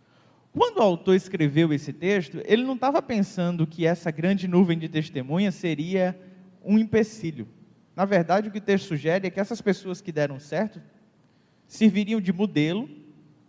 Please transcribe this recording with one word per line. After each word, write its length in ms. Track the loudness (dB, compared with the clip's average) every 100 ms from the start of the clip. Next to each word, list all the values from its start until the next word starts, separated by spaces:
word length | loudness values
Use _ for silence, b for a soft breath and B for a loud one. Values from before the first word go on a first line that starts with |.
| b b b b b
Quando 260 | 0 0 4
o 40 |
autor 340 | 2 2 2 2
escreveu 560 | 2 -2 0 2 2
esse 200 | 0 -4
texto, 480 | -6 -2 0 -2 -10
ele 180 | 2 2
não 160 | 2 0
tava 240 | 0 0
pensando 640 | 0 -2 -2 -2 -2 0 -2
que 180 | 0
essa 260 | 0 0 -4
grande 360 | -2 0 0 2
nuvem 320 | 4 4 2
de 100 | -2
testemunha 600 | -4 -4 -6 -4 -2 -2
seria 680 | -2 -4 -4 -2 0 0 -2 B B B _
um 160 | 2 2
empecilho. 680 | 4 0 0 -4 -10 -8 -14 -16 -20 _ _ -4
Na 80 |
verdade, 440 | 0 2 2 0 0
o 40 |
que 60 | -6
o 40 |
texto 240 | -2 -2 0
sugere 400 | -4 0 0 -2
é 40 |
que 100 | -6
essas 200 | -6 -4
pessoas 400 | -2 -2 -4 -10
que 120 | -8
deram 260 | -2 -2 -4
certo 420 | -6 -4 -4 -6 -20 _ _ _ b b b b _
serviriam 540 | 2 4 4 0 -2
de 120 | 0
modelo 560 | 0 0 0 0 0 -6 -14 -20 -20 _ _